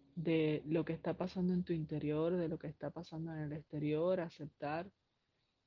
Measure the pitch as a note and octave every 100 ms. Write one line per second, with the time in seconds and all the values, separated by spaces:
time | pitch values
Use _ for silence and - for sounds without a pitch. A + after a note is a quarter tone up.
0 | _ - E3 D#3+ D#3 D3+ D3+ D#3+ D3+ E3
1 | - E3 F#3 F#3+ F3+ F3+ F3+ E3 D3+ D3+
2 | D3 D3+ E3 F3+ D#3+ D#3+ D3+ - D3 -
3 | E3+ D#3+ E3 D#3+ D3+ D3+ - D3+ D3+ D3+
4 | F3 F#3 E3+ - D3 - D3 D#3 G3 -
5 | _ _ _ _ _ _